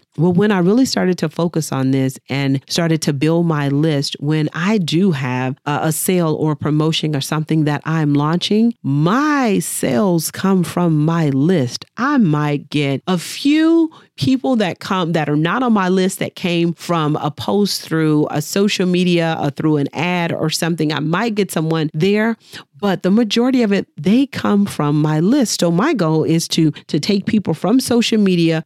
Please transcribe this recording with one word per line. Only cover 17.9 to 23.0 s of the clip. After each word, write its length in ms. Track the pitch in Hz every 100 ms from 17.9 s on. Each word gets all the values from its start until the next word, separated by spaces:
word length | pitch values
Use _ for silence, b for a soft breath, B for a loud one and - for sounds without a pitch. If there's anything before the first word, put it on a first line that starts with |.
| 160 156 151 151
a 100 | 151
social 460 | - 196 202 - 180
media 500 | 180 180 170 165 156
or 80 | 147
through 260 | - 156 151
an 140 | 139
ad 400 | - 175 180 165
or 180 | - 160
something. 440 | - 165 170 151
I 80 | 151
might 340 | 156 175 233 208
get 160 | 190
someone 380 | 175 160 160 156
there, 440 | 156 190 208 226 226 B B B 139
but 240 | 202 180